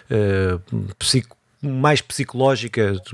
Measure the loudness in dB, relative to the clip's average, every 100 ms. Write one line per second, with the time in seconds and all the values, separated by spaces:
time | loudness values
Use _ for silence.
0 | -2 0 2 2 0 -2 -4 -6 -6 -6
1 | 0 0 -2 -18 _ -10 -6 0 2 2
2 | -2 -8 -6 0 2 2 -2 0 0 0
3 | -6